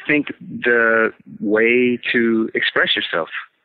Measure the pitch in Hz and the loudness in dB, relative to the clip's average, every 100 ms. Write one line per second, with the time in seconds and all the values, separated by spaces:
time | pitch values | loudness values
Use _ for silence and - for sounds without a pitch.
0 | - 147 - - - 113 123 120 117 113 | 0 -2 -2 -10 -14 -6 0 2 4 2
1 | 110 - - - 104 107 113 123 123 120 | 0 -4 -16 -8 0 2 4 4 2 0
2 | - 123 117 113 113 - - 143 180 - | -2 0 2 2 0 -2 -2 0 0 -2
3 | 101 85 80 - - _ | -2 -4 -4 -8 -14 _